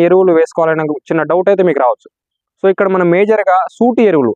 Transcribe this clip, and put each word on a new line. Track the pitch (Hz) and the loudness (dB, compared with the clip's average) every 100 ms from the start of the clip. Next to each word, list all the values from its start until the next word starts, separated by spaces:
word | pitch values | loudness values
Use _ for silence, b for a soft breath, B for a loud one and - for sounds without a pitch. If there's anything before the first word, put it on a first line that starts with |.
| 170 | 2
ఎరువులు | 185 185 | 2 2
వేసుకోవాలనే | 160 160 - 160 160 151 | 2 0 -2 -2 -2 -4
ఒక | 147 - | -8 -6
చిన్న | 165 151 | -4 -2
డౌట్ | 175 185 | -2 0
అయితే | 190 180 | 0 0
మీకు | 135 | 0
రావచ్చు. | 123 110 - _ _ _ _ _ | 0 -2 -10 _ _ _ _ _
So, | 190 | -2
ఇక్కడ | 190 196 | 0 -2
మనం | 185 175 | 0 0
మేజర్గా | 175 208 214 196 185 170 | 0 0 0 0 -2 -2
సూటి | - 240 233 214 | -2 -2 2 2
ఎరువులు | 156 117 | 2 0